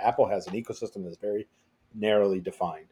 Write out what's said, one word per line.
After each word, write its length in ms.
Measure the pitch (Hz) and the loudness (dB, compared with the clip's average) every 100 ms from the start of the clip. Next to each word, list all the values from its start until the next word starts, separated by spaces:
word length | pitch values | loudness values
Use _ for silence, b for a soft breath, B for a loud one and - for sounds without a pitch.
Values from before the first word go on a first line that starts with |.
Apple 260 | 110 - - | 0 2 2
has 180 | 98 127 | 0 -4
an 60 | |
ecosystem 500 | 101 117 123 110 101 | -8 -8 -10 -10 -10
that's 140 | 87 85 | -12 -8
very 300 | 104 104 - _ _ _ _ 110 | -6 -6 -8 _ _ _ _ -2
narrowly 440 | 107 104 101 95 | 4 6 4 2
defined. 460 | 92 - 87 78 - | -4 -4 -4 -4 -14